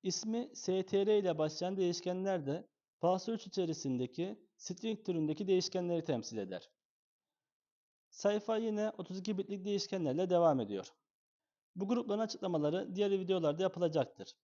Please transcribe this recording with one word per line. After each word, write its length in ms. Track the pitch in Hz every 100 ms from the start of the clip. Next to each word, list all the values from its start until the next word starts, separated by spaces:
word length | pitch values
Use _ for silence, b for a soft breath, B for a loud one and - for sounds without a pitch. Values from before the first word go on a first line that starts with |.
İsmi 480 | 190 180 220 226 247
S 320 | - - 185 190
T 200 | 196 196
R 120 | 214
ile 200 | 185 156
başlayan 380 | 156 156 180 190
değişkenler 720 | 180 175 180 180 190 185 139
de 220 | 156 220 _ _ _
parse 320 | 170 185 185
üç 140 | 226 -
içerisindeki 920 | 196 175 160 139 127 123 - 180 214 _ _
string 480 | - 180 226 214
türündeki 420 | - 170 156 151 196
değişkenleri 580 | 185 180 185 175 170
temsil 340 | 160 123 110 113
eder. 320 | 95 90 - _ _ _ _ _ _ _ _ _ _ _ _ _ _
Sayfa 460 | - 202 208 208 220
yine 360 | 226 214 214 -
otuz 200 | 175 185
iki 200 | 190 190
bitlik 260 | 196 202
değişkenlerle 640 | 185 202 - 190 156 143 180
devam 300 | 175 170 135
ediyor. 340 | 104 101 95 _ _ _ _ _ _ _ _ 180
Bu 120 | 196
grupların 320 | 240 226 208
açıklamaları 760 | 220 - 190 165 147 175 196 185
diğer 140 | 202
videolarda 520 | 196 185 185 160 156
yapılacaktır. 760 | 185 180 170 156 127 - 101 -